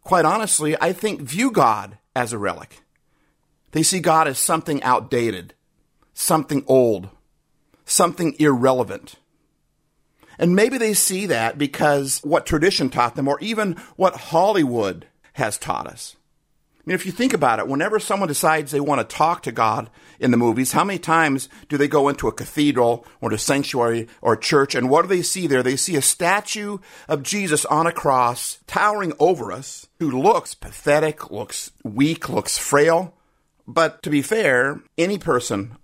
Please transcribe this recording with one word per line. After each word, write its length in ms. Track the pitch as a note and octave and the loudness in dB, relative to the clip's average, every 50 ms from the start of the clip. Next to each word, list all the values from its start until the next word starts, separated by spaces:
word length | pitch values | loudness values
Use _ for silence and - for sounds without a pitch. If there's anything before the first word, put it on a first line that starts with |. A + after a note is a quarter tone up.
quite 220 | - - F#3 F3 D#3 | -4 2 2 4 4
honestly, 520 | D#3 F#3+ A3 G#3+ - - - D3+ D3+ D#3 - | 4 2 0 0 -2 -2 0 0 0 0 0
I 120 | D3+ F3 | 0 0
think, 280 | F#3 - - G#3+ F3+ - | 0 -2 -4 -4 -4 -6
view 300 | C#3+ A#2 C#3+ G3 B3+ C#4 | -8 -6 -4 -2 -2 0
God 480 | G#3+ F3+ C#3 A2+ G#2+ G#2+ F#2+ G2+ G#2 - _ _ - | 2 4 4 4 2 0 -4 -10 -16 -20 _ _ -4
as 160 | C3 A#2+ A2 | -4 -4 -4
a 60 | A#2 G#2+ | -4 -6
relic. 440 | G2+ F#2+ E2+ D2+ - - - - _ _ _ _ _ _ _ _ _ _ _ _ _ _ _ _ _ _ | -4 -6 -6 -6 -10 -20 -20 -20 _ _ _ _ _ _ _ _ _ _ _ _ _ _ _ _ _ _
They 100 | - D#3 | -2 0
see 180 | D#3+ - F#3+ F#3 | 0 0 0 0
God 260 | E3 F3 D#3 D#3+ D#3 | 2 4 4 4 4
as 120 | D3 C3 - | 2 0 -2
something 440 | - - E3 D#3+ - - D3 C3+ | -2 -2 -2 -2 -2 -4 -4 -2
outdated, 720 | - B2+ B2+ - A#2 - C3 A#2+ A#2 A2+ F#2+ F2+ F2 - - _ _ _ _ _ _ _ _ _ _ _ _ | 0 0 0 0 0 -2 -2 0 0 -2 -2 -6 -10 -16 -20 _ _ _ _ _ _ _ _ _ _ _ _
something 500 | - - - E3+ D#3 C#3 - D3+ C3+ - | -6 -2 0 0 0 0 0 -2 -2 2
old, 420 | - C3 C3 B2 A#2 G#2+ F#2 F#2 G2 - _ _ _ _ _ _ _ _ _ _ _ _ _ _ | 4 4 6 6 4 2 -2 -6 -12 -20 _ _ _ _ _ _ _ _ _ _ _ _ _ _
something 500 | - - - F#3 E3+ D3 - E3+ D#3 - - | -2 0 2 2 2 0 0 -2 -2 0 2
irrelevant. 760 | D3+ D3 C3+ A#2+ B2+ C3 C3 B2+ A2+ F#2+ G2 - - - - _ _ _ _ _ _ _ _ _ _ _ _ _ _ _ _ _ _ _ _ _ _ - - - | 4 4 4 4 4 2 2 2 -2 -4 -8 -14 -16 -18 -20 _ _ _ _ _ _ _ _ _ _ _ _ _ _ _ _ _ _ _ _ _ _ -20 -6 -2
And 160 | E3+ F3 F3+ | 2 2 4
maybe 220 | G3 A3 C4 C4+ B3+ | 4 4 4 2 0
they 160 | A3+ G#3+ G3+ | 0 0 0
see 320 | - - - F#3+ F#3 G#3 | 0 0 0 -2 -2 -2
that 320 | F3+ C3+ A2+ A#2 A2+ - C#3+ | -2 0 0 0 -2 -2 -2
because 640 | D3 C#3 - - D#3+ D3 C#3+ C#3 C#3 C3+ - - | -4 -4 -2 0 2 2 2 2 0 -2 -4 -6
what 240 | - D3 E3 D#3 - | -2 0 0 0 2
tradition 440 | - D#3+ D3+ D#3 G3 F#3+ - D3+ B2+ | 0 0 2 2 2 2 0 -2 -2
taught 240 | - C3 A#2+ A#2+ - | 0 0 0 0 0
them, 120 | D3 C3+ C#3 | -2 -2 -2
or 100 | C#3+ - | -2 -2
even 320 | F#3 A3 A3+ A3 G#3+ F#3+ E3 - - - _ | -4 -4 -2 -2 -2 -2 -4 -6 -10 -12 _
what 180 | - F#3 F3+ - | 0 0 0 0
Hollywood 920 | - - - D#3 E3 F#3 G#3 G#3 F#3+ D3+ B2+ A#2+ A#2 G#2 F#2+ F2+ E2+ - - _ _ _ _ _ | -2 -6 -2 2 2 4 4 4 2 2 2 0 0 -2 -2 -4 -6 -12 -20 _ _ _ _ _
has 240 | - B2 G#2+ - - | -4 -4 -2 -4 -4
taught 280 | - - D2+ G#1+ - | -6 -6 -6 -6 -8
us. 300 | - - A#2 - - - _ _ _ _ _ _ _ _ _ _ _ _ _ | -10 -12 -16 -16 -18 -20 _ _ _ _ _ _ _ _ _ _ _ _ _
I 20 | - - | -8 -6
mean, 40 | F#3 | -6
if 100 | F3+ - | -4 -6
you 80 | F#3+ | -6
think 220 | F#3 - B3 C4+ A#3+ | -4 -2 0 0 2
about 240 | E3+ D3+ B2 A2+ G#2+ | 2 2 2 2 0
it, 100 | E2+ - | -2 -2
whenever 300 | C3+ C#3+ E3+ G#3+ G#3+ G#3 | -2 -2 -2 0 -2 -2
someone 300 | - - G3+ G3+ G3 D#3 | -2 -2 -2 -2 -2 -2
decides 420 | C#3 - - D#3 D#3+ D#3 D3 C3+ | -2 0 0 0 0 0 -2 -2
they 100 | D3+ C#3+ | -2 -2
want 260 | C#3+ D3 C#3+ B2+ A2 | 0 0 0 0 -2
to 100 | - - | -2 -2
talk 260 | - D#3 E3 F3 - | 0 0 0 0 -2
to 100 | - C3+ | -6 -6
God 380 | A2+ A#2 A2+ A2 G#2+ A#2+ A2+ A2 _ _ - - - - | -2 0 0 0 0 -2 -6 -10 _ _ -20 -20 -8 -2
in 120 | - B2+ | 2 2
the 80 | B2 A#2 | 4 4
movies, 340 | A#2+ A#2 A2 B2 C3 - | 4 2 2 2 0 0
how 120 | - - F3 | 0 0 0
many 140 | G3+ G3 E3 | 0 -2 -4
times 520 | - D#3+ D#3+ E3 D#3+ D3 C3+ C3+ - - - - - - | -2 0 2 2 4 2 0 -2 -6 -10 -18 -20 -10 -4
do 80 | D3 | -2
they 100 | C3+ D3 C#3+ | 0 0 2
go 200 | D3 D3 C#3 C#3+ | 2 2 2 2
into 200 | C3+ - - A2 | 0 -2 -4 -4
a 40 | |
cathedral 720 | - - A2 - - D3+ D3 C#3+ B2 B2+ A#2+ A#2 A#2 A#2 - - - _ | -4 -6 -10 -6 -2 0 0 2 2 2 2 2 0 -2 -6 -14 -12 _
or 100 | B2 A2+ | -6 -4
a 80 | A2 G#2+ | -4 -2
sanctuary 720 | - - C#3+ C#3 C#3 - - B2+ A#2+ A#2 A#2 A#2 A2+ - - _ | -2 0 0 0 -2 -2 -2 0 0 0 0 -2 -4 -8 -12 _
or 100 | - A#2 | 0 0
a 80 | A2+ A2 | 0 0
church, 340 | - - D#3 C#3+ C#3 - - | 0 2 2 2 2 2 0
and 140 | B2+ B2 B2+ | -2 0 2
what 140 | C#3+ D#3+ | 2 2
do 60 | E3+ F#3 | 2 2
they 120 | G3 F3+ | 0 -2
see 260 | E3 - - F#3+ F3 | -2 -2 -4 -4 -2
there? 160 | D3+ C#3 B2+ | 0 0 2
They 140 | B2 B2+ C#3 | 2 0 -2
see 200 | C3 - - E3+ | -2 -2 -2 -2
a 60 | C#3 | 0
statue 760 | C3 - - - F3 E3+ G3 G#3 G#3 - - G#3+ G#3 G#3 G#3 F#3+ - - - - - | 0 0 0 0 2 0 0 0 -2 -4 -8 -8 -6 -8 -8 -10 -12 -18 -20 -14 -8
of 160 | - D#3+ D3+ | -6 -4 -4
Jesus 440 | C3 - G3 G#3 G3 E3+ D3+ D3 - | -4 -4 -4 -2 -2 0 0 0 0
on 200 | - D3+ D3+ E3 | 0 0 2 0
a 60 | E3+ | 0
cross, 680 | E3 - - D3 C3 B2+ B2 A#2 A#2+ - - - - - _ | -2 -2 0 2 2 4 2 2 0 -4 -8 -10 -12 -14 _
towering 460 | - - F3+ G3+ G#3+ G#3 G#3 F#3+ E3 - - | -6 -2 0 2 2 0 0 -4 -4 0 2
over 340 | D3 F3+ F#3 C#3+ A2+ G2+ | 2 2 2 2 -4 -8
us, 340 | F2+ B2 C3+ - - - - _ _ - | -10 -10 -12 -14 -18 -20 -20 _ _ -6
who 120 | E3 C#3+ | -4 -4
looks 440 | B2+ B2+ C#3+ G#3 A#3+ C4 - - - | -2 2 4 4 2 2 0 -8 -14
pathetic, 760 | - - - - - - D3 C#3+ D3+ D#3 D#3 D3+ - - - | -16 -16 -18 -16 -4 0 2 2 2 2 0 -4 -6 -12 -12
looks 420 | - G#2+ G#2+ - - - - - - _ - | -10 -10 -10 -10 -10 -12 -12 -14 -16 _ -14
weak, 460 | A2+ G#2 A#2+ C#3 D#3 E3 - - - | -6 -2 0 0 0 0 -2 -6 -6
looks 260 | - G#2+ - - - | -4 -4 -4 -4 -4
frail. 580 | - - - C#3+ C#3+ D3 E3 E3 E3+ F#3 E3+ - _ _ _ _ _ _ _ _ _ _ - | -6 -2 0 2 4 4 4 4 2 0 -4 -10 _ _ _ _ _ _ _ _ _ _ -6
But 320 | B2+ E3 D#3+ D#3 D#3 - - | -2 0 0 0 -2 -6 -4
to 40 | E3 | -2
be 140 | D3+ C#3+ | 0 0
fair, 580 | C3+ - A3 A3+ G#3 D3+ B2+ B2 C3 C#3 D3 - - _ _ | 0 0 0 0 2 2 2 2 2 0 -2 -8 -14 _ _
any 220 | - E3+ F#3+ G#3 E3+ | -2 -2 -2 -2 -4
person 580 | - E3+ C3+ B2 - - A#2 G2 G2+ A#2 - - | -2 -2 0 0 -2 -2 -4 -6 -6 -8 -12 -4